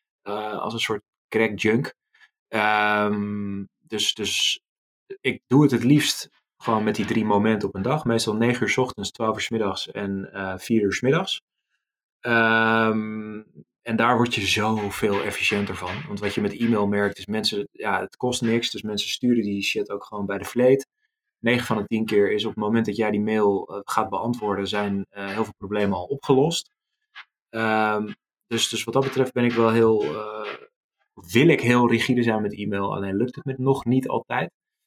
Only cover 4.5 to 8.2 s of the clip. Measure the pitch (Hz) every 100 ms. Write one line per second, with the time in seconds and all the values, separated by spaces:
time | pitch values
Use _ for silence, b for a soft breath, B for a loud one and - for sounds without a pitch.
4.5 | - _ _ _ _ _ - 131 - _
5.5 | 135 170 117 117 151 - - - _ _
6.5 | _ - 110 107 107 98 117 107 101 110
7.5 | 107 101 95 104 156 120 113